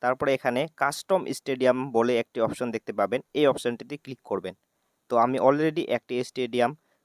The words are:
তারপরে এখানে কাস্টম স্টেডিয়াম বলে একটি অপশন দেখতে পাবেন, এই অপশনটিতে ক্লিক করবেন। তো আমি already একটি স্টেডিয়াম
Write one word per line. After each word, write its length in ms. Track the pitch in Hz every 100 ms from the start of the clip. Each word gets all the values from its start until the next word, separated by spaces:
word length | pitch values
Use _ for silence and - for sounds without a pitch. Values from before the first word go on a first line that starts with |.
তারপরে 280 | 123 127 143 135
এখানে 240 | 131 123 160 -
কাস্টম 400 | 139 - - 190 - 135
স্টেডিয়াম 400 | - 127 127 127 135 113
বলে 180 | 117 120
একটি 140 | - 123 110
অপশন 220 | - 123 113
দেখতে 180 | - 104
পাবেন, 200 | 98 123 - 147
এই 60 | 143
অপশনটিতে 440 | 127 123 120 120 143
ক্লিক 180 | 135 131 -
করবেন। 240 | 98 92 - _ _ _ _ -
তো 40 | 117 120
আমি 120 | 131 131
already 360 | 143 156 156 - 117
একটি 160 | - 123 120
স্টেডিয়াম 420 | 131 120 120 120 151 _ _